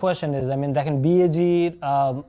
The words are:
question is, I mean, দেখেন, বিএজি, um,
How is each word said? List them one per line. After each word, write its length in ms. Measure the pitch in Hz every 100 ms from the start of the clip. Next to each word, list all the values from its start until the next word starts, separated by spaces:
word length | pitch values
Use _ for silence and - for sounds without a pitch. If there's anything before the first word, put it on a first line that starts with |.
question 300 | 185 175 156 139
is, 100 | 127
I 60 | 135
mean, 160 | 143
দেখেন, 300 | 139 143 143
বিএজি, 680 | 147 180 180 160 175 175 170
um, 520 | 170 139 139 139 131